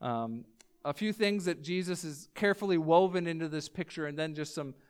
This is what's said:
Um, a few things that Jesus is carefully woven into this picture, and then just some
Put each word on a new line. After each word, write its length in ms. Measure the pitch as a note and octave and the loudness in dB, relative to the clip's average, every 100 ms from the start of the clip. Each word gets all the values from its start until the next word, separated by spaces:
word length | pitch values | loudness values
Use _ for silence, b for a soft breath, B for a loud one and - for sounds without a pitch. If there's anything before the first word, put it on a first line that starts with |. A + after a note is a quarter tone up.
Um, 440 | B2 A#2 A2+ A2+ A#2 _ - _ | -4 -2 -4 -6 -12 _ -20 _
a 80 | C#3+ | -6
few 200 | - G#3+ | -2 -2
things 320 | G#3+ G3+ G#3 | 2 2 2
that 180 | F3+ E3+ | 0 -2
Jesus 400 | D3+ F#3 F3+ F3 | -2 -2 -2 -4
is 260 | D#3+ C#3+ - | -6 -10 -14
carefully 420 | - G3+ G3 G3+ F3 | 0 2 2 2 2
woven 500 | D#3 E3+ F#3+ F3+ E3+ | 6 6 6 2 -2
into 220 | D#3+ D#3+ | -2 -2
this 200 | D3+ - | -4 -6
picture, 380 | - F3 - D3 | -8 -8 -6 -6
and 120 | D3 | -4
then 160 | D#3+ | -4
just 200 | D3+ D3 | -4 -6
some 200 | D#3+ C#3+ - | -6 -8 -10